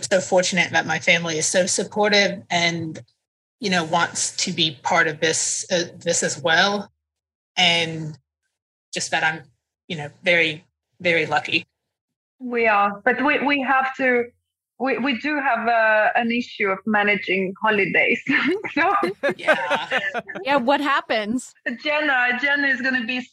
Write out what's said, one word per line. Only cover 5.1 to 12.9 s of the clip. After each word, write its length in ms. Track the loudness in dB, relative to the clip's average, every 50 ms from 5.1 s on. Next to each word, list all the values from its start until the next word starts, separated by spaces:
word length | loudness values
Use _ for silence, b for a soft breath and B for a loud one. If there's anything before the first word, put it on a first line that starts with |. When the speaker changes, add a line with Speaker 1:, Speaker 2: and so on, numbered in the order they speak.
| 0 0
Speaker 1:
this, 440 | 0 0 0 0 -2 -2 -4 -6 -4 -2
uh, 140 | -2 -2 -2 -4 -8 -6
this 240 | -4 -2 -2 0 -2
as 180 | -2 -4 -4 0
well. 480 | 2 4 4 4 2 2 -2 -6 -10 _ _ _ _ _ _ _ _ _ _ _ _ _
And 640 | 2 2 2 4 2 0 -2 -4 -6 -8 -10 -12 -14 _ _ _ _ _ _ _ _ _ _ _ _ _ _ -8
just 180 | -8 -6 -4 -2
that 100 | 0 0
I'm, 180 | 0 -2 -2 -8 -18 _ _ _ _ _ _ _ -10
you 80 | -10
know, 140 | -8 -8 -10 -12 _ 0
very, 420 | 2 4 4 2 2 -2 -6 -12 _ _ _ _ _ _ _
very 260 | 0 0 2 2 0
lucky. 380 | 0 0 -2 0 0 -4 -4 -4 -6 _ _ _ _ _ _ _ _ _ _ _ _ _ _
Speaker 2:
We 280 | -10 -6 -2 0 2
are, 340 | 2 4 4 2 2